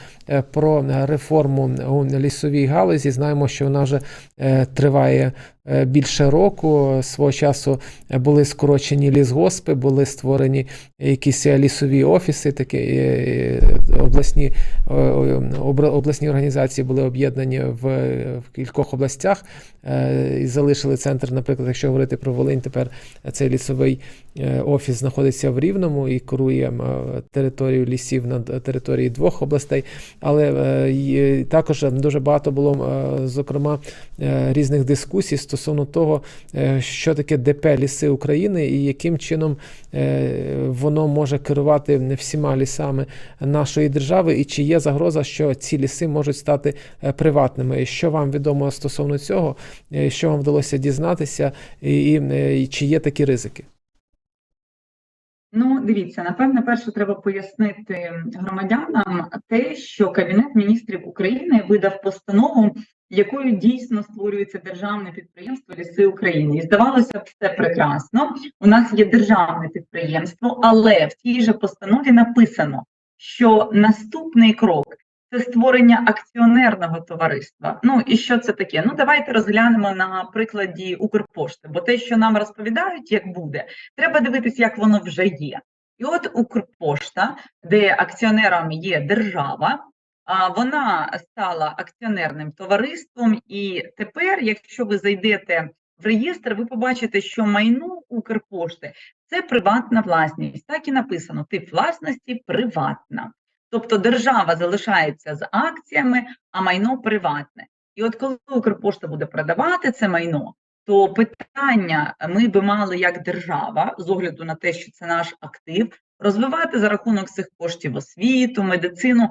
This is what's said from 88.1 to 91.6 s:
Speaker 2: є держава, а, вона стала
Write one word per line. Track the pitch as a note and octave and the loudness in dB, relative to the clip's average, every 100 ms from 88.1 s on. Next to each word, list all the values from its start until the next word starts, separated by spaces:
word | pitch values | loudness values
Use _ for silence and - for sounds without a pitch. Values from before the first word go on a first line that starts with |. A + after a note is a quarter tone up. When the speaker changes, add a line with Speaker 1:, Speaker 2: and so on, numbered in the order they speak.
| - A3+ G#3+ G#3 F3 D#3+ | -2 0 2 2 0 -2
Speaker 2:
є | D#3+ F#3+ E3 | -6 -4 -4
держава, | D3 G#3 G#3 F3+ C#3 - D#3+ C#4+ - _ _ _ | -4 -4 -4 -4 -6 -4 -4 -4 -10 _ _ _
а, | - F#3 F#3 | -6 -2 -2
вона | F3+ B3 D4 A#3+ F3 D#3 - | -2 -2 -2 -2 -2 -4 -10
стала | - - G#3 E3 | -12 -8 -6 -4